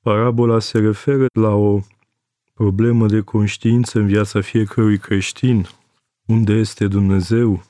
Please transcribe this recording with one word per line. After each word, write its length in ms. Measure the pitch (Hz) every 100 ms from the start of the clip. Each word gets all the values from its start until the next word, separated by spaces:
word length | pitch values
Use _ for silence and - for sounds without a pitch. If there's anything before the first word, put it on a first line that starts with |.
Parabola 580 | - 104 120 117 120 113
se 200 | 104 117
referă 480 | 107 107 - 139 131
la 220 | - 110
o 260 | 104 104 101 98 _ _ _ _ _ _
problemă 520 | _ 104 95 117 117 110
de 140 | 107
conștiință 760 | 104 110 104 - 113 120 117 117
în 80 | 104
viața 340 | 101 104 107
fiecărui 580 | 98 113 104 - 110 104
creștin, 680 | - 98 92 - 127 117 87 - _ _ _ _ -
unde 260 | 113 107
este 340 | 107 107 - 104
Dumnezeu 760 | 98 98 95 90 113 120 92